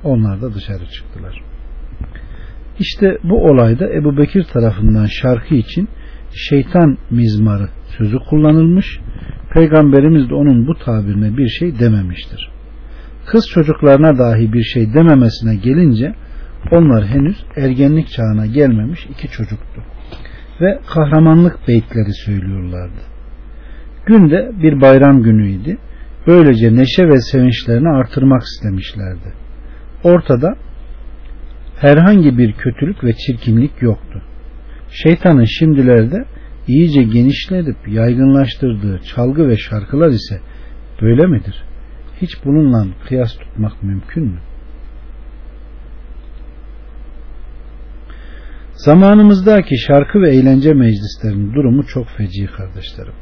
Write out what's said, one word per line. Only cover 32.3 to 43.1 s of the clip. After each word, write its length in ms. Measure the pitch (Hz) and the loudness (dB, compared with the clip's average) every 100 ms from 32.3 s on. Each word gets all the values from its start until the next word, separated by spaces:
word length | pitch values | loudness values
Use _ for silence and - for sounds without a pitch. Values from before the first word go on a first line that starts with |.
| 120 | 4
bir 140 | 117 | 0
kötülük 520 | - - 120 147 202 | 0 -8 -4 -6 -2
ve 100 | 120 | -4
çirkinlik 680 | 113 - 120 120 113 147 - | -4 -6 -6 0 0 0 -2
yoktu. 400 | 120 104 - 95 - - - - - - - | -2 -2 -8 -16 -16 -18 -18 -20 -20 -20 -18
Şeytanın 560 | - 160 165 185 143 113 | -2 2 2 4 4 2
şimdilerde 800 | - 160 139 127 120 113 185 269 - - - - | 2 2 4 4 4 2 -4 -8 -16 -20 -14 -2
iyice 360 | 135 170 143 | 2 4 2
genişletip 840 | 113 117 127 139 - 185 160 - - | 2 2 2 0 -4 -4 -4 -8 -6
yaygınlaştırdığı 1120 | 110 117 123 135 139 127 - 131 107 101 92 - - | -2 0 2 4 4 0 -2 -4 -2 -6 -6 -8 -4
çalgı 320 | 123 147 147 | -2 0 0
ve 100 | 110 | 0
şarkılar 520 | - 107 101 139 165 | -2 -8 -6 0 2
ise 300 | 117 - 98 - - - - - - | 0 -4 -14 -14 -20 -20 -20 -20 -2
böyle 260 | 107 120 180 | 2 4 2
midir? 360 | 123 98 - - - - - - - | 0 -4 -14 -16 -16 -18 -20 -20 -10
Hiç 80 | 180 - 139 | -10 -8 -2
bununla 400 | 151 143 117 95 90 | 2 2 2 -2 -8
kıyas 300 | - | -6